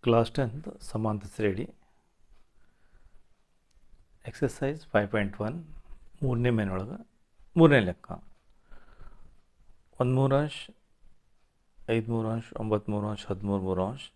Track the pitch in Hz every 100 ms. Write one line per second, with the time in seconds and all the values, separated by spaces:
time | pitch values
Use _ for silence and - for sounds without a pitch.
0 | 123 117 117 - 123 131 - - - 110
1 | 110 107 98 - 107 95 - - _ _
2 | _ _ - - - - - _ - -
3 | - - - _ _ _ _ _ - -
4 | - - - - 135 - 135 156 - 104
5 | 101 110 101 - 107 165 156 - - -
6 | - - 135 120 123 113 98 92 104 202
7 | - _ _ _ - 165 160 139 92 90
8 | - 85 - - _ - _ - - -
9 | - - - - _ _ - - _ -
10 | 123 127 135 139 147 - - - _ _
11 | - - _ _ _ _ _ - - 113
12 | 110 117 113 113 113 - 107 107 104 104
13 | 104 104 - 98 101 98 92 92 95 135
14 | -